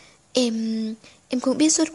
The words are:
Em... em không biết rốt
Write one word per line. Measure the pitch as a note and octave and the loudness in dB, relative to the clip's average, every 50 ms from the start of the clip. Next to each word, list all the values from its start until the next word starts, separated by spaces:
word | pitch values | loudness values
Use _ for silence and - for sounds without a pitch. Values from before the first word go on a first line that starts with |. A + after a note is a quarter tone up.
| - - _ _ _ _ | -20 -20 _ _ _ _
Em... | - B3+ B3 A#3 A3+ A3+ A3+ A3 A3 A3 A3 A3 A3+ - - - - _ _ - | -2 0 0 0 0 -2 -4 -4 -4 -4 -4 -6 -8 -12 -16 -20 -20 _ _ -6
em | C4 B3 | -4 -2
không | - C4 B3+ - | 0 0 2 4
biết | D4+ D#4 | 4 4
rốt | - - D#4+ D#4+ | 4 2 0 0